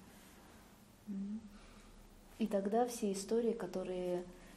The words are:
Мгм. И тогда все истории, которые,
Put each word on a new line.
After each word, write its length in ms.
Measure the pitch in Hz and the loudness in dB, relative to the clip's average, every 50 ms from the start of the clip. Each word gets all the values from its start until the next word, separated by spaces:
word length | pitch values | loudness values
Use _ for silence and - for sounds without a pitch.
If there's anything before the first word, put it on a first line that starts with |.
| - - - - - - - - - - - - - - - - - - - - - | -14 -16 -18 -18 -18 -18 -18 -18 -18 -18 -18 -18 -20 -20 -20 -20 -20 -20 -20 -14 -10
Мгм. 340 | 208 196 196 196 202 208 226 226 208 - - - - - - - - - - - - - - - - - - | -6 -4 -4 -2 -2 -4 -6 -6 -10 -14 -16 -16 -16 -16 -16 -18 -18 -18 -18 -18 -18 -18 -18 -18 -14 -2 0
И 80 | 226 | 2
тогда 400 | - 208 196 190 202 220 226 247 | 4 4 2 4 4 6 6 6
все 260 | 247 - - 220 202 | 4 2 2 2 2
истории, 400 | 190 190 - - 220 233 240 226 | 2 0 2 2 4 4 6 4
которые, 720 | 220 226 - 180 - 185 185 180 185 180 180 180 180 180 180 - - - - - - | 2 2 -2 -2 -2 -2 0 0 0 0 2 2 2 2 0 -4 -10 -14 -16 -16 -18